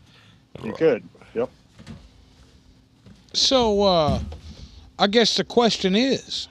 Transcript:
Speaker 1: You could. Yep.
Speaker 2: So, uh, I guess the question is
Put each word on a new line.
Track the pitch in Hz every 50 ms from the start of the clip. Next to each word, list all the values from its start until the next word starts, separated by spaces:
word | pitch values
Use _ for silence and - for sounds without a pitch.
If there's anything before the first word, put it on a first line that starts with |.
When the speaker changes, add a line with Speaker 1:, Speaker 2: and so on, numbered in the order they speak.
| _ _ _ - - - _ _ _ _ _ - -
Speaker 1:
You | 113 -
could. | - 160 160 123 101 87 85 - - - - -
Yep. | 110 123 - - _ _ _ _ - - - - - - - _ - - - _ _ - - _ _ _ - _ _ _ _ _ _ _ - - - _ _ -
Speaker 2:
So, | - - - 277 254 240 220 202 202 202
uh, | 196 180 165 151 143 135 123 - - - - - - - - - - - - - - _ -
I | 180 208
guess | 196 240 220 - - -
the | 175
question | - - 233 240 214 - - - 185 190
is | 220 254 277 233 - - - - - - -